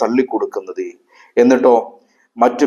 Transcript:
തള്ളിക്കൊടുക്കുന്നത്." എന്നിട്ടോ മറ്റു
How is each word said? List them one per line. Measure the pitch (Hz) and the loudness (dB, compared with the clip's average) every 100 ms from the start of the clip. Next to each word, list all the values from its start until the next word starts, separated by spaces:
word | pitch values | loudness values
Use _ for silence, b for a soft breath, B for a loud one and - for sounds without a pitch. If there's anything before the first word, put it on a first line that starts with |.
തള്ളിക്കൊടുക്കുന്നത്." | 110 123 127 104 101 104 95 92 90 - _ b b - | -2 -2 -2 -4 -6 -8 -12 -12 -12 -14 _ b b 0
എന്നിട്ടോ | 123 131 131 117 - - _ _ _ 117 | 2 4 4 2 0 -12 _ _ _ -2
മറ്റു | 120 123 | -2 0